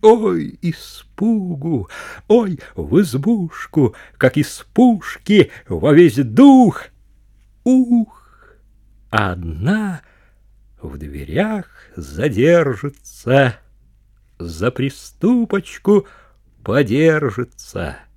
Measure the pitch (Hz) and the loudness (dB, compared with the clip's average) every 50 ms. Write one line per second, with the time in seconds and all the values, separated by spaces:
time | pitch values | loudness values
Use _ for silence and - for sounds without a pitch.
0 | - 214 226 226 220 208 180 165 151 - - - - 175 160 - - - - - | 6 4 4 4 2 -2 -2 -2 -4 -8 -10 -8 -6 -6 -6 -6 -12 -20 -20 -20
1 | - _ _ - 196 220 233 214 190 180 175 143 135 165 165 123 95 - - - | -20 _ _ -6 -2 -2 -2 -2 -4 -6 -8 -8 -6 -6 -6 -6 -6 -8 -14 -20
2 | - - - - - _ 214 185 117 98 87 - - - - - 80 73 95 160 | -18 -18 -20 -20 -2 _ 2 2 2 0 -6 -10 -12 -18 -12 -12 -8 0 0 0
3 | 208 165 - - 139 214 240 214 180 165 - - - - - 156 143 113 - - | 0 0 -2 -6 -2 -2 -2 -2 -4 -8 -10 -14 -18 -6 -2 0 0 0 -2 -6
4 | - - _ _ - 127 - 147 143 - - - - _ _ - 247 254 233 190 | -20 -20 _ _ 0 0 0 0 -4 -4 -6 -18 -20 _ _ 2 4 4 2 0
5 | - - - - _ - 208 208 147 - - - _ _ 95 82 - 139 151 151 | -6 -12 -18 -18 _ 0 4 4 4 2 0 -20 _ _ -8 -2 2 4 6 6
6 | 175 165 104 120 143 120 107 113 269 285 269 262 247 202 - - - - _ _ | 6 6 4 0 -4 -2 4 6 8 8 8 8 6 4 2 -4 -12 -18 _ _
7 | _ _ _ _ _ _ _ _ _ _ _ _ _ 240 262 262 254 240 240 233 | _ _ _ _ _ _ _ _ _ _ _ _ _ 0 2 2 2 2 0 0
8 | 220 - - - _ _ _ _ _ _ _ _ _ _ _ _ _ _ _ _ | 0 -2 -8 -20 _ _ _ _ _ _ _ _ _ _ _ _ _ _ _ _
9 | _ _ - 110 104 95 90 87 87 82 78 76 95 143 196 220 214 202 180 156 | _ _ -2 -2 -2 -2 -4 -8 -10 -12 -10 -6 -4 -2 -2 -2 -4 -6 -8 -10
10 | _ _ _ _ _ _ _ _ _ _ _ _ _ _ _ _ - 73 69 69 | _ _ _ _ _ _ _ _ _ _ _ _ _ _ _ _ -16 -16 -14 -14
11 | 73 73 69 71 69 71 82 131 202 220 220 208 - _ _ _ - _ _ - | -14 -14 -14 -14 -14 -10 -6 -4 -4 -4 -4 -8 -10 _ _ _ -20 _ _ -16
12 | 78 69 71 76 113 - 110 95 123 156 175 175 160 143 123 101 - 143 - _ | -16 -14 -8 -4 -4 -4 -2 0 2 4 4 2 2 0 -4 -6 -10 -12 -12 _
13 | _ - - - - 120 127 139 139 127 107 - _ _ _ _ _ _ _ _ | _ -20 -20 -14 -6 0 2 2 2 2 -2 -8 _ _ _ _ _ _ _ _
14 | _ _ _ _ _ _ _ _ 87 85 82 80 92 120 123 - 127 139 135 - | _ _ _ _ _ _ _ _ -14 -14 -10 -4 -4 -4 -4 -4 -8 -8 -8 -12
15 | - - _ _ - 208 247 247 233 220 - 196 190 - - - _ - 208 202 | -20 -20 _ _ -2 -2 0 0 -2 -4 -6 -8 -8 -10 -20 -10 _ 0 0 0
16 | 196 - - _ _ _ _ _ _ _ _ _ _ - 101 131 147 104 104 139 | 0 -4 -20 _ _ _ _ _ _ _ _ _ _ -4 -2 -2 0 0 0 0
17 | 156 165 156 151 151 131 101 - 120 - _ _ - - - 98 - - - - | 2 2 2 0 -2 -4 -6 -6 -10 -10 _ _ -20 -16 -12 -10 -10 -10 -10 -14
18 | - _ _ | -20 _ _